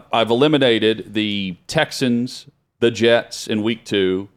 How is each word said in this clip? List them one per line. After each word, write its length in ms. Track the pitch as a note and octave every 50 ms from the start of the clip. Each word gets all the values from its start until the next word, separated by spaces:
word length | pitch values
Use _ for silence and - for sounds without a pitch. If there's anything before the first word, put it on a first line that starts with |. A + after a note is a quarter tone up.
| - _ -
I, 80 | A#2
I've 80 | A2+ G#2+
eliminated 840 | A#2 A#2+ C#3 D#3 D#3 C#3 C3+ B2 A#2 A2 G#2+ A2 A2 G#2+ - - G#2
the 440 | A2 G#2+ G#2 G2+ G2+ G2 F#2+ F2 - _ -
Texans, 800 | - D#3+ D3+ - - - C#3 B2+ A#2+ A#2+ A#2+ B2 - - - - _ _ _ _ _ _
the 120 | A#2 A#2
Jets 540 | A#2 G2+ A2 A#2 A#2 A#2 - - - - - -
in 140 | A2+ G#2+
week 220 | G#2 A2+ A#2+ A2 -
two 460 | - A2 G2+ F#2+ F#2 F#2 F#2+ G2 G2 _